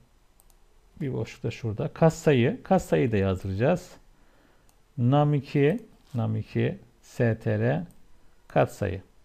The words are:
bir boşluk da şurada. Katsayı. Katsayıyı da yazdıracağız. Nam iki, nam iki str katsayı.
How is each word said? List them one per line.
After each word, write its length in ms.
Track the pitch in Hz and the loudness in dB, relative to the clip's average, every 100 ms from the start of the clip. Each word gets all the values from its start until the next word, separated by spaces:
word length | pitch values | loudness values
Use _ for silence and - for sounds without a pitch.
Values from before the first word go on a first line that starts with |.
| _ _ _ _ _ _ _ _ _ - | _ _ _ _ _ _ _ _ _ -10
bir 120 | 143 | -8
boşluk 300 | 127 113 - | -6 -8 -6
da 80 | 123 | -8
şurada. 360 | - 113 104 143 | -6 -8 -6 -6
Katsayı. 760 | - 160 160 - 135 120 254 | 2 2 4 2 4 4 0
Katsayıyı 480 | - 190 - 160 135 | 0 0 2 0 2
da 60 | 107 | 0
yazdıracağız. 760 | 98 92 98 95 127 175 - - _ _ _ _ _ _ _ _ _ - | 0 -2 -4 -2 0 0 -4 -20 _ _ _ _ _ _ _ _ _ -2
Nam 360 | 120 143 147 | 2 4 4
iki, 460 | 147 - 151 139 220 - _ _ | 0 -2 2 2 0 -6 _ _
nam 220 | 117 110 110 | -6 -4 -4
iki 420 | 104 117 120 196 - _ | -4 -2 -2 -4 -14 _
str 800 | - - 120 110 113 107 117 151 170 - - - - - _ | -20 -2 0 0 -2 -2 0 -2 -6 -16 -20 -20 -20 -20 _
katsayı. 540 | - 127 - 98 90 - _ | 0 0 -2 -6 -6 -12 _